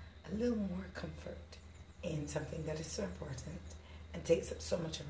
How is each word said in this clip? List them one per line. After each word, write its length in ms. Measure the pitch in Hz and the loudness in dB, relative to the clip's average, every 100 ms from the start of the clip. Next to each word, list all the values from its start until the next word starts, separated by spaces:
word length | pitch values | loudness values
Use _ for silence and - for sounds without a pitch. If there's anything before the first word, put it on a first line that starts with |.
| - - - | -12 -12 -2
a 40 | |
little 240 | 208 247 220 | 4 6 6
more 300 | 190 180 190 | 4 0 -4
comfort 640 | - 160 - - - - - - - - - | -4 -4 -4 -6 -8 -10 -14 -14 -14 -14 -6
in 260 | 175 151 143 | -2 0 2
something 380 | 151 143 160 156 | 0 0 -2 0
that 120 | 156 | 0
is 80 | 160 | 0
so 180 | - | 0
important 580 | 190 - 151 127 - - - - - - - | 0 -2 -4 -4 -4 -6 -8 -12 -12 -12 -8
and 100 | 185 160 | 0 6
takes 260 | 170 - | 6 6
up 80 | - | 0
so 160 | - 180 | 2 2
much 240 | 160 | 2
of 60 | 156 | -2